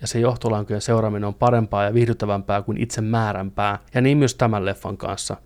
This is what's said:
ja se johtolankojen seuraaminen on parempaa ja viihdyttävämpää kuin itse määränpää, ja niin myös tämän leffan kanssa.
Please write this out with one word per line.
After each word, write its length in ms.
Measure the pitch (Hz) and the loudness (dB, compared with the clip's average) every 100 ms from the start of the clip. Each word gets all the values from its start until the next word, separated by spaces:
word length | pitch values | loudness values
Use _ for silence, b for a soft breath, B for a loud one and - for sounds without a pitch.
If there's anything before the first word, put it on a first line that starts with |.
ja 60 | - | -4
se 120 | 117 | 0
johtolankojen 640 | 120 117 113 104 101 104 | 0 0 -2 -2 -2 -4
seuraaminen 460 | - 113 107 104 104 | 0 2 2 -2 -4
on 60 | |
parempaa 500 | 101 123 117 107 101 | 0 2 4 2 0
ja 100 | 101 | 2
viihdyttävämpää 680 | 117 117 110 104 98 95 101 | 2 2 0 -2 -2 0 -2
kuin 160 | 98 - | -2 -4
itse 240 | - - | -4 -4
määränpää, 800 | 110 113 110 95 98 - 104 101 - | 0 0 0 -2 -6 -2 -2 -2 -4
ja 80 | 127 | 2
niin 160 | 131 147 | 4 4
myös 180 | 131 - | 2 2
tämän 300 | 120 104 95 | 0 2 -2
leffan 320 | 101 95 98 | -4 -6 -6
kanssa. 400 | 95 98 - 98 | -6 -6 -8 -10